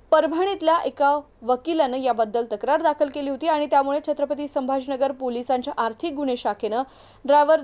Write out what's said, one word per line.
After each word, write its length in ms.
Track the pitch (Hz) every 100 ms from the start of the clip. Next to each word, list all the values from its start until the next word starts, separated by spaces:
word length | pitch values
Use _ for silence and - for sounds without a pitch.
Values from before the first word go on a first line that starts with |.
| _
परभणीतल्या 680 | 311 302 320 381 359 311 330
एका 420 | 269 - 285 294 285 _
वकिलानं 540 | 226 247 311 320 262 262
याबद्दल 480 | 254 226 220 233 233
तक्रार 300 | 208 247 311
दाखल 260 | 330 294 294
केली 220 | 294 277
होती 160 | 269 320
आणि 180 | 302 294
त्यामुळे 340 | 285 277 285 302
छत्रपती 400 | 294 285 285 294
संभाजीनगर 640 | 285 262 269 262 262 269
पोलिसांच्या 600 | 262 254 240 240 254 254 285
आर्थिक 340 | 226 220 339
गुन्हे 240 | 285 277 247
शाखेनं 460 | 226 208 214 226 262 - - -
ड्रायव्हर 360 | 262 294 294 311